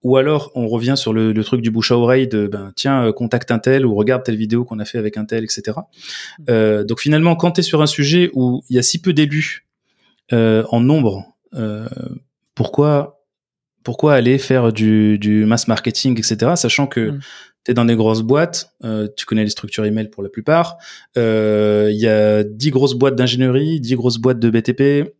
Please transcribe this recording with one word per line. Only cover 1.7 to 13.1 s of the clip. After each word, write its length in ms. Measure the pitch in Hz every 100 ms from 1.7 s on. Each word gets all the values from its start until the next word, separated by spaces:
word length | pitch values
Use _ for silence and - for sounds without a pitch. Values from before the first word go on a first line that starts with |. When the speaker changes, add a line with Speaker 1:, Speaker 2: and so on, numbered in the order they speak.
Speaker 1:
bouche 220 | 110 104
à 60 | 120
oreille 280 | 120 131 127
de, 200 | 110 104
ben, 260 | 104 101
tiens, 300 | - 139 135
euh, 80 | 117
contacte 380 | - 117 117 -
un 80 | 117
tel 260 | 127 135
ou 100 | 127
regarde 280 | 104 107 127
telle 140 | - 110
vidéo 280 | 110 117
qu'on 140 | 123 110
a 80 | 104
fait 100 | 120
avec 220 | 107 107
un 80 | 107
tel, 180 | 113
et 40 | 110
cetera. 420 | - 107 107 - _ - - - -
Speaker 2:
Mm. 60 | 147
Speaker 1:
Euh, 360 | 117 110 107
donc 140 | 104 117
finalement, 380 | - 151 170 165
quand 140 | 180
t'es 120 | 170
sur 200 | 170 156
un 40 | 151
sujet 440 | - 139 170 175
où 300 | 131 127 123 -
il 60 | 123
y 20 |
a 40 |
si 200 | 120 -
peu 100 | 185
d'élus, 540 | 156 151 147 156 - _ _ _ _ _ _ _
euh, 320 | 117 113 110 113
en 100 | 117
nombre, 560 | 123 156 117 98 - _ _
euh, 340 | - 110 104 110 - - - _ _ _
pourquoi, 680 | - 120 - 147 147 143